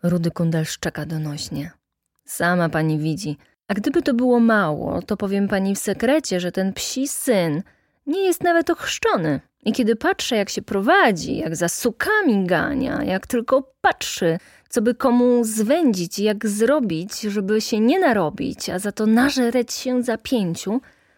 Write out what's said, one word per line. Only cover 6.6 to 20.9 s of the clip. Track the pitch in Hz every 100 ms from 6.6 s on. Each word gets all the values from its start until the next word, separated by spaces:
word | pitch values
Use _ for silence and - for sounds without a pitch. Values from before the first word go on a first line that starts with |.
| 190
psi | 190 - - 277
syn | - - 208 170 151 - _ _ _ 285
nie | 359 381
jest | 339
nawet | 349 339 330
ochrzczony. | 330 - - 453 311 160 139 _ _ -
I |
kiedy | 226 220 233
patrzę, | 330 381 - 220
jak | 196
się | -
prowadzi, | - 202 208 392 294 175 - -
jak | - 165
za | 170
sukami | - 240 - - 427 359 202 180
gania, | 170 - - - -
jak | 190 190 -
tylko | 247 233 269 269 _
patrzy, | - - - - 170 165 - _ -
co | -
by | 220 240
komu | 262 240 247 240
zwędzić | 220 220 214 311 302 185 175 -
i |
jak | 208 208 214
zrobić, | 208 233 302 220 160 185 -
żeby | 214 208 190 214
się | - 214
nie | 226 359
narobić, | 339 214 156 - - - -
a | 180
za | 202
to | - 214
nażreć | 220 269 277 240 247 240
się | - 262 254
za | 240 320
pięciu, | - 247 180 170 190 240 -